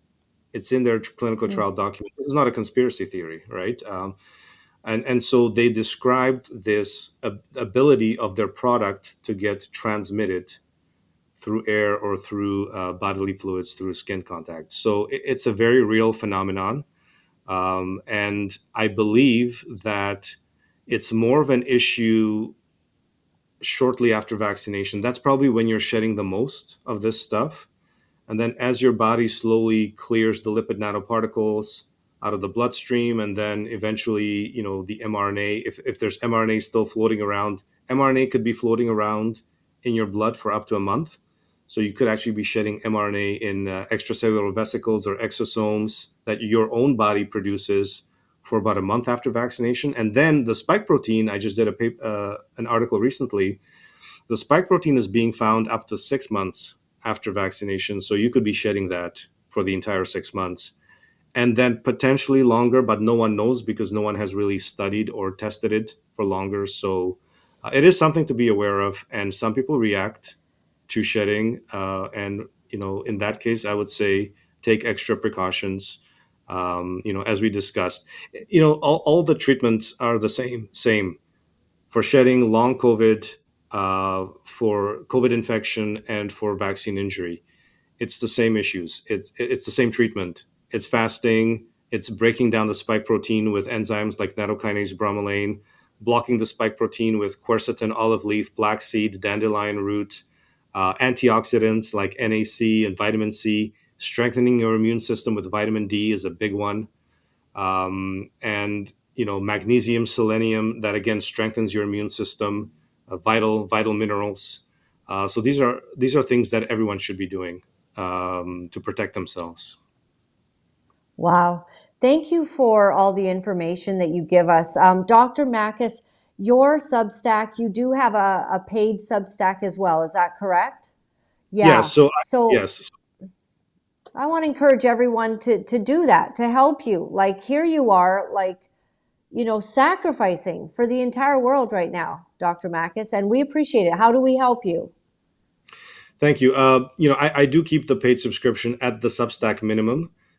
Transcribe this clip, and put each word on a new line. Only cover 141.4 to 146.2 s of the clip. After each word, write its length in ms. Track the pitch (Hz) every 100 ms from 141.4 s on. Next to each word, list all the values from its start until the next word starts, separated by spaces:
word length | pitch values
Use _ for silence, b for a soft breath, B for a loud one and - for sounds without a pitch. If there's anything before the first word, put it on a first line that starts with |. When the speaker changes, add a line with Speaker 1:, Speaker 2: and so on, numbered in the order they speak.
| 247 277 220
Speaker 2:
right 180 | 202 170
now, 360 | 175 160 165 - -
Doctor 300 | 180 175 180
Makis, 420 | 165 170 220 214
and 180 | 202 196
we 120 | 254
appreciate 460 | 285 311 294 240 175
it. 60 |
How 180 | 170 233
do 80 | 254
we 180 | 262 262
help 280 | 254 240 196
you? 260 | 165 - _ _ _ _ _ _ _ - B B B B
Speaker 1:
Thank 220 | B